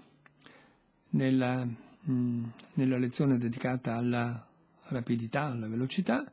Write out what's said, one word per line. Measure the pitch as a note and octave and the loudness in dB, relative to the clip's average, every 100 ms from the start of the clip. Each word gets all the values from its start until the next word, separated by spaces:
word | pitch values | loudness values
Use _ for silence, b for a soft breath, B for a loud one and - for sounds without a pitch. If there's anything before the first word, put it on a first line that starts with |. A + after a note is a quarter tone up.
| B B - _ b b b b b _ _ | B B -20 _ b b b b b _ _
nella, | D3+ C3+ C3 B2+ B2+ B2 A#2 B B - | 0 4 4 2 0 -2 -6 B B -2
mm, | B2+ B2 A#2+ A#2 A#2 - | 0 0 -2 -4 -10 -8
nella | - C3 B2+ | 0 2 2
lezione | B2 - C#3+ B2+ | 0 2 2 4
dedicata | A#2+ A#2 B2+ B2+ B2 A#2 | 2 -2 -2 -2 -2 -2
alla | B2 A#2+ A#2+ A#2+ - _ _ _ - | 0 2 0 -4 -10 _ _ _ -8
rapidità, | C3 A#2+ A#2 A2+ C#3 D3 | -4 -2 -2 0 -2 0
alla | A#2+ A2 | -2 -4
velocità, | A2+ C3 - F#3 B3 D4+ | -2 -2 0 0 0 -2